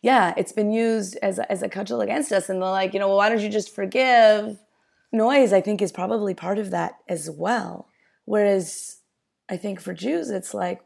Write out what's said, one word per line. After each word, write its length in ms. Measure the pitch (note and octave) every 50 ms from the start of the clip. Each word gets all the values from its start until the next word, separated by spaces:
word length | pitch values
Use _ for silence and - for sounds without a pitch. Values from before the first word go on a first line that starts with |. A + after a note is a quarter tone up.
Yeah, 320 | - A#3+ C4 A#3+ F#3+ E3+ -
it's 160 | - F#3 -
been 180 | - A3 G#3 G#3
used 460 | A3 A3+ A3+ A3+ A3+ A3 G3+ F#3 F#3+ -
as 160 | - G3+ F#3 F3+
a, 120 | - -
as 120 | G3+ F3+
a 60 | - -
cudgel 340 | - F#3+ G3+ G3 E3 A#2
against 280 | G#2 G2 - B3+ C#4+ -
us. 180 | G#3+ F#3+ F3+ -
And 120 | F#3+ F#3
they're 100 | F#3 F#3
like, 220 | F#3+ F#3+ F#3+ F#3
you 80 | F#3+ F#3+
know, 80 | G3+ G3
"Well, 80 | G3
why 140 | G3 G3+ A3
don't 100 | A3+ A3
you 80 | G#3 G#3+
just 260 | G#3 G#3+ F#3+ - -
forgive?" 840 | - G3 F#3+ - C4 C4 C4 B3 A#3 A3 G#3+ G#3+ G#3 G#3+ G#3+ G#3 - _ _ _ _ _ _ _ _ _ _
Noise, 440 | - A3 G#3+ A#3+ C#4 C#4+ C4 G#3 G3
I 80 | F#3+
think, 180 | F#3 G#3+ G#3+ F#3
is 100 | G#3 F3
probably 440 | - - F3+ G3 A3+ A3+ G#3 G3 F#3
part 240 | - - F#3 G3+ G#3
of 120 | G#3+ F#3+
that 280 | F#3 F3 E3+ - - _ _ -
as 220 | F3+ D#3+ D3+ D#3+
well. 580 | D3+ D3 E3+ G3 A#3+ A3+ - - - - - _ _ _ _ _ _ _ _
Whereas 720 | - G#3 G#3 G#3 G3+ G3 F#3+ F3 D3+ - - - - - _ _ _ _ _ _ _ _ _ _ -
I 80 | F#3
think 240 | F3 - G3+ G3 F3+
for 140 | - F#3+ F3+
Jews, 340 | E3 F3+ B3 D#4 - - -
it's 220 | G3+ F#3+ F#3 -
like 300 | - - F3+ F3+ F#3 - _